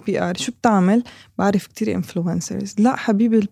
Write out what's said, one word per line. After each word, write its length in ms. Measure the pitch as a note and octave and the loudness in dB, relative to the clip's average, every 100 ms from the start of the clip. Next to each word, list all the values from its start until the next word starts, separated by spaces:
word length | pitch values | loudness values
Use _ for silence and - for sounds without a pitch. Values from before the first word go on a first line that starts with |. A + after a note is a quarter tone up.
| - | -2
بي 140 | F#3+ | -2
آر. 160 | F3 F3+ | -2 -4
شو 140 | - | -8
بتعمل؟ 520 | - A#3+ G#3 F3+ A3+ A#3+ - - - | -2 2 4 4 2 0 -10 -14 -2
بعرف 300 | G3 G3+ - | 0 0 -4
كتير 340 | - G#3+ F3+ | -6 -4 -4
influencers. 720 | - F3+ E3+ E3+ - G3 G3+ - | -4 -6 -4 -4 -6 -8 -6 0
لا 180 | A3+ - | 0 2
حبيبي، 420 | - G3+ A#3 A3 | 0 2 2 2
ال 100 | G3+ | 2